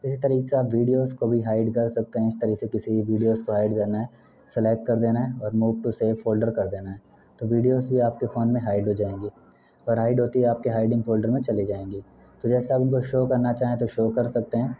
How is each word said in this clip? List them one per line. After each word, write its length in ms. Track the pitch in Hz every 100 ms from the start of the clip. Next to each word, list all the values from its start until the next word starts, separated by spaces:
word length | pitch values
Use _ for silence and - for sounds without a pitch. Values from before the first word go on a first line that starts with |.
इसी 140 | 135 135
तरीके 300 | 135 131 127
से 80 | 135
आप 80 | 123
videos 500 | 117 120 127 131 127
को 120 | 117
भी 140 | 117
hide 320 | 113 110 110
कर 160 | 113 117
सकते 300 | 117 113 120
हैं। 80 | 113
इस 120 | 113
तरीके 160 | 113 107
से 100 | 110
किसी 340 | 110 110 110
वीडियोज़ 420 | 107 110 113 113
को 100 | -
hide 220 | 107 107 107
करना 240 | 101 104
है, 80 | 117 - - _ - -
select 300 | 110 113 -
कर 80 | 113
देना 220 | 113 117
है 200 | 127 123
और 160 | 110 110
move 260 | 113 113
to 100 | 123
save 220 | 110 110 110
folder 360 | 117 107 113 110
कर 120 | 95
देना 240 | 95 95
है, 80 | 98 _ - - -
तो 80 | 110
videos 420 | 117 123 127 131
भी 100 | 127
आपके 260 | 120 117 117
phone 240 | 120 117
में 100 | 113
hide 260 | 107 101 104
हो 60 |
जाएंगी 360 | 101 101 98 104 - - _ _ _ -
और 120 | 113
hide 200 | 117 123
होती 200 | 120 127
है 60 | 123
आपके 220 | 117 127
hiding 340 | 113 113 120
folder 260 | 113 110 110
में 120 | 131
चली 240 | 127 104 98
जाएंगी। 360 | 98 98 98 - - - -
तो 60 | 117
जैसे 240 | 123 123
आप 80 | 131
उनको 200 | 131 131
शो 220 | 127 131 127
करना 260 | 127 123
चाहें 240 | 120 123 120
तो 100 | 117
शो 220 | - 113
कर 180 | 117 113
सकते 280 | 120 110 117
हैं। 200 | 120 123